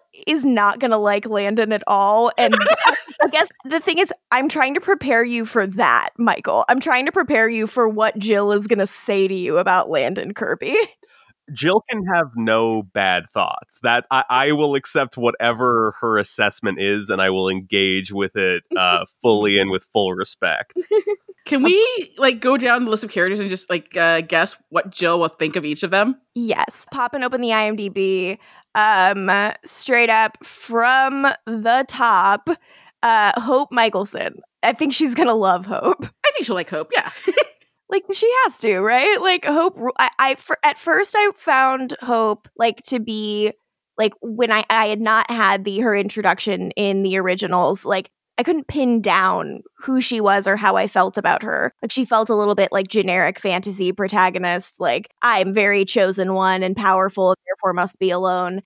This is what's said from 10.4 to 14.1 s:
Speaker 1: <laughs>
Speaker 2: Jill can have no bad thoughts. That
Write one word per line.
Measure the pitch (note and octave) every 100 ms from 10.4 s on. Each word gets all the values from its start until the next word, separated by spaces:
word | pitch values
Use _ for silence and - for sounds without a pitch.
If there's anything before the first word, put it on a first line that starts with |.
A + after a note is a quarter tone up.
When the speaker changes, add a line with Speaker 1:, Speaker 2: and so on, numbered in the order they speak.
| - - - G#4+
Speaker 1:
<laughs> | G#4+ _ _ _ _ _ -
Speaker 2:
Jill | C#3 D3 G3+ -
can | A3+ F#3
have | F3 D3+ A#2
no | A2+ A2 A2+ A2
bad | G2 G#2 F#2+ F2+ E2
thoughts. | A2 - - - -
That | B2 A#2+ -